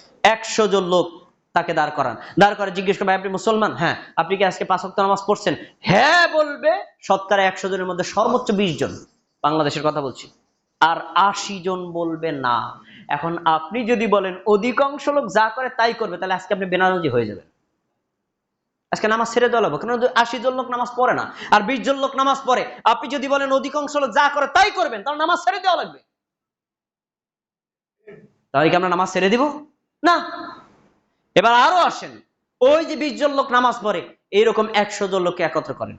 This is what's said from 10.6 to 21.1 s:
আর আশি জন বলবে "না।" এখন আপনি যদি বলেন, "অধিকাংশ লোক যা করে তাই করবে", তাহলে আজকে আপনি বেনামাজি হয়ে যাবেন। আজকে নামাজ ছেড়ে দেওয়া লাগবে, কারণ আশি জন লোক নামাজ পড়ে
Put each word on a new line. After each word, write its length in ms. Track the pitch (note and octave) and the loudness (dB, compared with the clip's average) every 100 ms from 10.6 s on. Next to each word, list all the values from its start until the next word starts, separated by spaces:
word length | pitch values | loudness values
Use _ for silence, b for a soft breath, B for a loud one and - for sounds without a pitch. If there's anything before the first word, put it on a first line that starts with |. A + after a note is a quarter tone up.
| _ - | _ 0
আর 160 | D#3+ D#3+ - | 0 0 -2
আশি 460 | F3 G3 G3 - G3 | 2 2 0 -8 -6
জন 300 | F3 F#3 F3 | -4 -4 -6
বলবে 400 | E3+ E3+ D#3+ D#3+ | -6 -4 -4 -6
"না।" 480 | C#3+ B2+ A#2 A#2 - B B B | -4 -2 -2 -4 -12 B B B
এখন 380 | D3 E3 E3+ E3 | -4 -4 -2 0
আপনি 380 | D#3+ - A3+ | 0 -2 -4
যদি 220 | A3 A#3 A3 | -2 0 2
বলেন, 320 | G3+ F#3+ F#3 - | 2 0 -4 0
"অধিকাংশ 640 | G#3 A#3+ B3+ C#4 C#4+ - | 2 2 0 -2 -2 -2
লোক 180 | C#4+ A3+ | -2 0
যা 240 | G3 A3 | 0 0
করে 180 | B3+ B3+ | -2 -6
তাই 260 | - A#3 | 0 -2
করবে", 240 | A3+ G#3 F3 | 0 -6 -6
তাহলে 160 | F#3 | -4
আজকে 200 | F#3 - | -4 -2
আপনি 120 | G3 F#3+ | -4 -2
বেনামাজি 420 | F3+ F#3 F#3 D#3 | 2 2 2 0
হয়ে 180 | A#2+ G#2+ | 0 -2
যাবেন। 240 | F#2 - _ _ _ _ _ _ _ _ _ _ _ _ _ - | -6 -18 _ _ _ _ _ _ _ _ _ _ _ _ _ -8
আজকে 180 | F3 G#3+ | -2 0
নামাজ 240 | A3+ A3+ | 0 0
ছেড়ে 160 | A#3+ A#3+ | 2 2
দেওয়া 200 | A#3 F#3+ | 2 0
লাগবে, 100 | D3 | -2
কারণ 280 | A3 B3 B3 | -4 0 0
আশি 240 | A3+ A#3 B3+ | 2 0 0
জন 160 | B3+ | -2
লোক 160 | B3+ B3 | -4 -4
নামাজ 180 | B3 A#3+ B3 | -4 -4 0
পড়ে 180 | B3 | 2